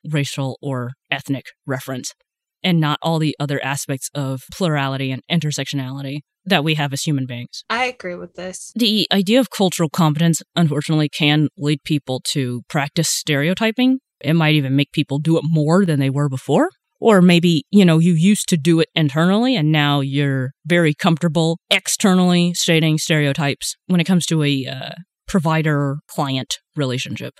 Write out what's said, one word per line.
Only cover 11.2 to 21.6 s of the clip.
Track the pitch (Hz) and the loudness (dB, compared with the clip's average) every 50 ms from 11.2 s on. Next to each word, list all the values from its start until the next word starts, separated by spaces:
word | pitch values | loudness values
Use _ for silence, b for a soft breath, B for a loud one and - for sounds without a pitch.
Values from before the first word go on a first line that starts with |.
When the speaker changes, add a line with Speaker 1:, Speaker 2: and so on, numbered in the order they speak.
| 156 147 147 151 151 135 _ | 0 2 4 2 2 0 _
Speaker 1:
lead | - 139 147 156 143 _ | -4 -2 -2 -2 -2 _
people | - 160 143 _ - 131 123 - - | -4 -4 -4 _ -4 -8 -6 -4 -4
to | - 151 131 123 123 120 - _ | -4 -4 -4 -4 -6 -8 -10 _
practice | - - 139 143 _ - 160 - | -4 -4 -4 -2 _ -2 -2 -2
stereotyping. | - - - - 151 139 143 165 185 - 226 220 220 - 254 262 262 262 _ _ _ _ | -2 -4 -2 -2 0 0 2 0 0 0 -2 -2 0 2 2 2 2 0 _ _ _ _
It | - - 160 | -2 0 2
might | 170 160 151 156 | 2 4 4 4
even | 151 139 135 135 | 2 2 2 2
make | 139 139 _ | 0 0 _
people | - - 147 _ 135 147 | -2 -4 -2 _ -2 -4
do | 147 160 160 160 | 0 2 0 2
it | - | 2
more | 151 165 156 147 151 165 190 202 | 0 0 0 2 4 4 2 4
than | 175 156 139 | 2 2 0
they | 139 135 | 0 0
were | 131 143 147 147 | 0 0 -2 -2
before. | 131 127 - - 139 196 294 370 _ _ _ _ _ _ | -4 -6 -4 0 2 2 2 0 _ _ _ _ _ _
Or | - 226 214 185 | 2 4 6 8
maybe, | 175 180 175 170 165 175 170 147 - _ | 8 8 6 6 4 4 2 2 -2 _
you | - 202 190 | 4 6 6
know, | 175 160 160 | 6 6 4
you | 165 180 | 4 4
used | 175 156 165 196 214 - - - | 2 4 4 4 2 2 0 -2
to | 185 160 | -2 0
do | 135 170 170 160 | 2 2 2 2
it | 160 _ _ | 2 _ _
internally | 175 160 143 127 156 165 180 196 208 240 262 262 | 0 0 0 2 2 2 2 2 2 2 0 0
and | 202 151 151 | 2 2 2
now | 156 156 147 147 143 143 | 2 2 2 2 0 0
you're | 139 139 135 143 147 139 135 135 127 131 - _ _ | -2 -2 -2 0 0 0 0 -2 -4 -6 -8 _ _
very | 151 175 175 170 156 | 0 2 2 4 2
comfortable | 151 _ - 190 165 151 - 175 143 170 160 165 165 - | 0 _ 0 0 0 2 0 -2 0 0 0 0 -2 -4